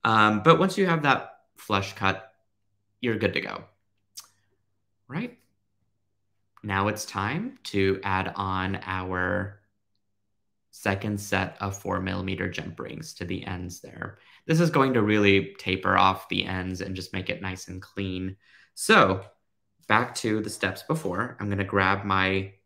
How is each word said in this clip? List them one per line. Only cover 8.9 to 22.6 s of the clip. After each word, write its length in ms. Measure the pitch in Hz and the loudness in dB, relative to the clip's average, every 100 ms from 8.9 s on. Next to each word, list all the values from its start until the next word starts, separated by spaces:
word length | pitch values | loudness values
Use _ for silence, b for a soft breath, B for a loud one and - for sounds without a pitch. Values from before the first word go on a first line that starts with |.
| 92 92 90 92 95 98 - _ _ _ _ _ _ _ _ _ _ _ | -6 -4 -2 0 -2 -4 -10 _ _ _ _ _ _ _ _ _ _ _
second 500 | - 104 98 107 104 | -4 -2 -2 -4 -6
set 340 | 101 98 98 - | -2 -2 -2 -4
of 160 | 101 101 | -6 -6
four 240 | 98 95 | -4 -4
millimeter 480 | 92 92 95 92 92 | -2 -4 -4 -4 -6
jump 300 | - - - | -6 -10 -12
rings 320 | - - - | -12 -12 -14
to 120 | - | -12
the 200 | 87 92 | -8 -8
ends 340 | - 90 90 - | -8 -10 -10 -14
there. 380 | - - - - b b | -18 -12 -12 -12 b b
This 140 | - 160 | 0 2
is 100 | 170 | 4
going 240 | 139 135 | 4 4
to 60 | 120 | 4
really 540 | 104 107 101 98 90 - | 4 6 6 6 2 -8
taper 400 | - 92 95 95 | -4 0 4 6
off 300 | 95 95 - | 6 4 -2
the 180 | 92 | -4
ends 360 | 87 92 92 87 | -2 -4 -4 -6
and 160 | 92 92 | -6 -8
just 160 | 87 | -6
make 160 | 92 92 | -6 -6
it 120 | - | -6
nice 280 | 95 92 - | -8 -10 -12
and 120 | 92 | -14
clean. 540 | - - 98 92 92 95 b b b | -12 -8 -6 -4 -6 -10 b b b
So 480 | - - 214 101 95 - _ _ _ _ _ - | -8 4 6 6 2 -6 _ _ _ _ _ 2
back 280 | 107 123 | 2 2
to 260 | - 113 107 | -4 -2 -2
the 80 | 107 | -2
steps 340 | - 95 - | -2 -4 -4
before, 540 | - 160 92 90 120 - | -4 -2 -2 -4 -4 -4
I'm 100 | 104 | -2
gonna 140 | 101 | -2
grab 400 | 95 101 95 101 | 0 2 4 2
my 520 | 104 95 95 95 98 _ | 0 2 2 0 -4 _